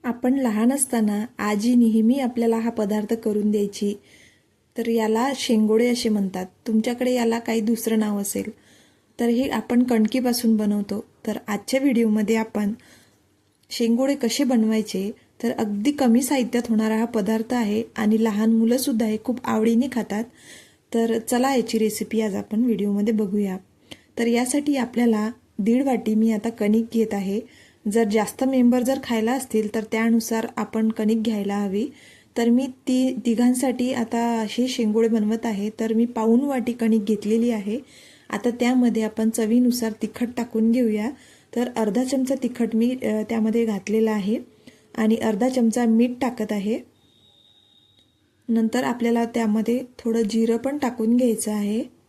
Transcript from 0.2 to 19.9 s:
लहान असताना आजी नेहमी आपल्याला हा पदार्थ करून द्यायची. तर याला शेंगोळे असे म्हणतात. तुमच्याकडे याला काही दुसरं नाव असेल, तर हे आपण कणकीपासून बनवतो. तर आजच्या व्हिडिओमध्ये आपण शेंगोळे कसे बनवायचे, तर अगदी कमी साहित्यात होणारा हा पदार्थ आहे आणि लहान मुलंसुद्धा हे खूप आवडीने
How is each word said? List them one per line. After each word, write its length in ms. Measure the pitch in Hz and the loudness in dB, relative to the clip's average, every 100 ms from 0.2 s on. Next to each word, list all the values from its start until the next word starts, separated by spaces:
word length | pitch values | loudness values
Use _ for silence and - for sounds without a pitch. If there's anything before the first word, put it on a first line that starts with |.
| 254 | 0
लहान 400 | 277 254 214 233 | 2 2 2 2
असताना 520 | 285 - 233 214 208 220 - | 2 0 0 0 -2 -6 -6
आजी 380 | 208 208 226 247 | -2 0 2 4
नेहमी 440 | 233 220 220 277 | 4 4 2 2
आपल्याला 380 | 254 247 233 226 | 0 0 0 0
हा 120 | 226 | -2
पदार्थ 440 | 226 208 214 214 | -2 -2 -2 -2
करून 380 | 226 220 208 208 | -2 -2 0 0
द्यायची. 480 | 208 202 - 202 208 _ - - _ _ _ _ - | 0 -2 -2 -4 -4 _ -20 -20 _ _ _ _ -6
तर 100 | 226 | -2
याला 440 | 226 220 220 262 269 | 0 0 0 0 -2
शेंगोळे 540 | - 226 214 220 240 | 0 2 4 4 2
असे 200 | 240 233 | 2 0
म्हणतात. 360 | 208 190 185 185 _ - | 0 -2 -4 -10 _ -2
तुमच्याकडे 460 | 220 226 240 247 | 0 0 -2 0
याला 260 | 247 233 233 | 0 0 -2
काही 220 | 233 226 | -2 -2
दुसरं 380 | 214 226 - 220 | 0 -2 0 0
नाव 200 | 214 202 | 0 -2
असेल, 320 | 196 202 196 - _ _ _ _ _ - | -4 -6 -8 -12 _ _ _ _ _ -4
तर 60 | 233 | 0
हे 240 | 240 277 | 0 0
आपण 340 | 220 214 240 | -4 0 0
कणकीपासून 760 | 247 233 214 262 247 240 226 220 | 2 2 2 2 0 0 2 2
बनवतो. 480 | 208 208 208 202 - _ - | 2 -2 -4 -8 -8 _ -8
तर 100 | 214 - | -8 -6
आजच्या 320 | 208 - 262 | -8 -2 0
व्हिडिओमध्ये 560 | 277 233 226 214 208 220 | 2 2 2 2 2 0
आपण 380 | 220 214 208 226 - - _ _ _ _ _ _ _ | -2 -2 -4 -4 -12 -20 _ _ _ _ _ _ _
शेंगोळे 460 | - 233 233 269 285 | -2 0 2 2 0
कसे 280 | 233 - | -2 0
बनवायचे, 680 | 277 233 220 220 214 196 196 247 _ _ | 2 2 2 0 -2 -6 -6 -8 _ _
तर 80 | 233 | -6
अगदी 400 | - 214 202 226 | -2 -4 0 -2
कमी 300 | 285 254 233 | 2 4 4
साहित्यात 420 | 277 277 247 240 240 | 2 0 0 -2 0
होणारा 280 | 220 220 220 | 0 2 0
हा 80 | 233 | 0
पदार्थ 480 | 233 196 220 226 | -2 0 -2 -2
आहे 300 | 247 208 214 226 - | -2 0 -2 -4 -2
आणि 280 | 214 220 | 2 2
लहान 300 | 226 208 220 | 2 2 2
मुलंसुद्धा 520 | 226 226 254 285 226 220 | 2 2 2 0 0 0
हे 120 | 214 | -2
खूप 160 | - 254 | -4 -6
आवडीने 440 | - 220 220 226 262 | -2 0 2 2 0